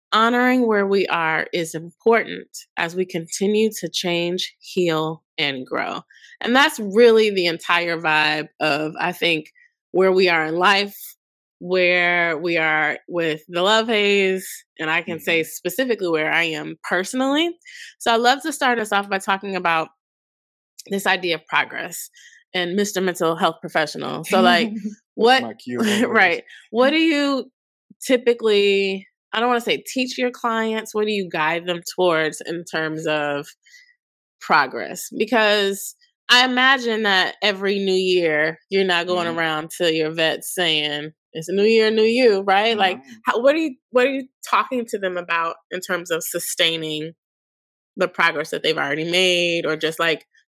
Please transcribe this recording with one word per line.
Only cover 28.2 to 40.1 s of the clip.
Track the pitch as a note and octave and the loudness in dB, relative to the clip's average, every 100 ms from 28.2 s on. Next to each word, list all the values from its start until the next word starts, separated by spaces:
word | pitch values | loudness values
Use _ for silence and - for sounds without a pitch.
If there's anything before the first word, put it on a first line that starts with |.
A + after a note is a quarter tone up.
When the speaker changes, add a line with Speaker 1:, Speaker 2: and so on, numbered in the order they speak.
| B3 A#3 A3 G#3 G3+ G3 G3 F#3+ F#3+ _ _ | 2 2 2 4 4 2 0 -4 -10 _ _
Speaker 1:
I | G#3+ | -2
don't | A#3+ | 0
wanna | A#3+ | 0
say | A#3 C#3+ | 0 -2
teach | - C4 B3+ B3+ | -4 -4 -4 -2
your | B3 | -4
clients, | B3 A#3 A3+ A3 A3 A3 | -4 -4 -2 -2 -4 -6
what | G#3+ G#3+ | -4 -2
do | |
you | G3+ F3+ | -2 -4
guide | E3+ D#3 E3+ F3 | -2 -2 -2 -4
them | F3 E3+ - | -6 -6 0
towards | F3+ D#3+ D#3 E3 | 2 2 0 -4
in | - E3+ E3+ | -8 -10 -6
terms | E3 D#3+ D#3 D#3+ | -6 -4 -4 -2
of | D3+ D3 C#3+ D3+ - _ - _ _ _ _ _ _ | -2 -2 -4 -8 -16 _ -20 _ _ _ _ _ _
progress? | - D#3+ C3+ A#2 E2 F3+ - - | 2 4 2 -2 -10 -10 -8 -4
Because | A3 A#3 G#3+ G#3 G3 G3 - - _ _ - | 0 4 4 4 0 -2 -10 -16 _ _ 2
I | B3 | 4
imagine | B3+ B3+ C4 C4+ A#3+ A3 | 4 4 4 4 2 0
that | G#3+ F#3+ F3+ - | 2 2 2 0
every | G#3 F#3+ G3 G3+ | -2 0 0 0
new | G3 | 0
year, | F#3 F#3 F3+ E3 D3+ D#3 D#3+ - | 2 2 2 2 2 0 -4 -4
you're | G3 | 0
not | G3 F3 F3+ | 2 0 0
going | F3+ E3+ | -2 -2
Speaker 2:
Mm-hmm. | E3 | -2
Speaker 1:
around | D#3+ D#3 D#3+ - | -2 -2 -6 -2
to | F3 | 0
your | D#3+ D#3 | 0 -2